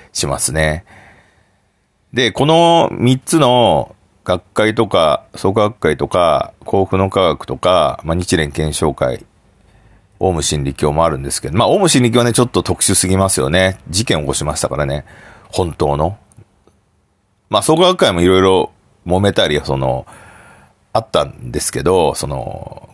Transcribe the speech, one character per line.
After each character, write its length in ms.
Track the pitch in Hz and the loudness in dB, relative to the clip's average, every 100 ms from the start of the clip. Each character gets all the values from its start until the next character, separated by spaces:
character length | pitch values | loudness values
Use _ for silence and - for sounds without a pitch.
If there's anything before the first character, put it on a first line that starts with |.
| - | -14
し 160 | - 73 | -8 -6
ま 100 | 69 | -4
す 140 | - | -4
ね。 320 | 78 78 78 - - - - _ _ _ _ _ _ _ _ _ | -2 -2 -2 -8 -20 -20 -20 _ _ _ _ _ _ _ _ _
で、 180 | 120 120 | -2 -2
こ 160 | - 143 | 0 2
の 420 | 165 170 170 - | 4 4 4 2
三 260 | - 120 131 | 0 0 0
つ 200 | - 165 | 0 2
の 580 | 131 123 110 76 - - _ _ | 4 4 4 2 -2 -10 _ _
学 200 | - 92 - | -4 -4 -4
会 220 | - 110 | -2 0
と 120 | 110 104 | 0 0
か、 380 | 92 80 69 - | 2 2 0 -4
創 180 | - 98 | -6 -2
価 80 | 107 | 0
学 160 | 107 110 | 0 0
会 180 | 80 76 | -2 -2
と 120 | 73 | -2
か、 440 | 90 85 71 - - | 0 2 2 -2 -10
幸 200 | - 98 | -4 -2
福 140 | 95 95 | 0 0
の 120 | 95 | 0
科 100 | 98 | 2
学 260 | 90 73 - | 0 0 -6
と 100 | 65 | -4
か、 440 | 87 90 71 - | 2 2 2 -2
ま 80 | 78 | -4
あ、 20 | |
日 220 | 87 87 85 | -4 0 -2
蓮 160 | 73 | -2
検 240 | 71 78 73 | -4 -4 -2
証 180 | 78 | -4
会、 300 | 67 64 62 - _ _ _ _ _ _ _ _ - | -2 -4 -4 -12 _ _ _ _ _ _ _ _ -4
オ 100 | 92 | -2
ウ 20 | |
ム 120 | 82 | -2
真 180 | 73 76 | -2 -4
理 120 | 69 | -4
教 180 | 67 73 | -2 -2
も 120 | 76 | 2
あ 60 | 82 | 0
る 80 | 71 | 0
ん 60 | |
で 60 | 67 | -6
す 100 | - | -8
け 80 | - | -6
ど、 80 | 90 | -2
ま 60 | |
あ、 40 | 117 | 0
オ 80 | 175 | 2
ウ 40 | |
ム 80 | 185 | 2
真 120 | 139 | 2
理 80 | 123 | 2
教 80 | 120 | 2
は 40 | |
ね、 80 | 120 | 2
ち 60 | 113 | 2
ょ 60 | |
っ 40 | 123 | 0
と 140 | 92 | 0
特 220 | - 82 | -2 -2
殊 100 | - | -2
す 140 | 95 92 | 0 0
ぎ 80 | 95 | 2
ま 120 | 95 | 0
す 120 | - | 0
よ 100 | 67 | 0
ね。 300 | 87 95 95 - | 2 2 -2 -6
事 140 | 87 | -4
件 160 | 117 85 | -2 -2
起 60 | 71 | -2
こ 80 | |
し 100 | 69 | -4
ま 100 | 73 | -4
し 60 | 71 | -4
た 80 | 67 | -4
か 80 | 67 | -4
ら 100 | 71 | -4
ね。 180 | 71 - - - - - | -6 -10 -20 -20 -20 -8
本 220 | - 90 | -4 -4
当 240 | - 73 71 | -2 -2 0
の。 200 | 82 104 _ - - _ _ _ _ _ _ _ _ _ - | -2 -6 _ -20 -20 _ _ _ _ _ _ _ _ _ -4
ま 80 | 104 | -2
あ、 40 | |
創 120 | 123 | 2
価 80 | 165 | 4
学 160 | 185 180 | 4 4
会 140 | 127 | 2
も 80 | 87 | 4
い 60 | 90 | 4
ろ 120 | 95 | 4
い 20 | |
ろ 280 | 95 92 - _ _ _ | 4 2 0 _ _ _
揉 160 | 87 92 | -4 0
め 120 | 101 | 0
た 160 | 104 87 | 2 0
り、 120 | 73 | 0
そ 120 | 71 67 | -2 -4
の、 300 | 67 64 - - - - - - _ _ _ | -2 -4 -8 -20 -20 -20 -20 -20 _ _ _
あ 80 | 117 | -6
っ 100 | - | -2
た 140 | 82 | -2
ん 260 | 71 - 62 | -2 -6 -10
で 80 | 78 | -6
す 140 | - | -4
け 100 | - | -2
ど、 320 | 73 92 76 | 0 2 2
そ 140 | - 67 | 0 -6
の、 600 | 67 50 - - - - | -8 -10 -12 -14 -18 -12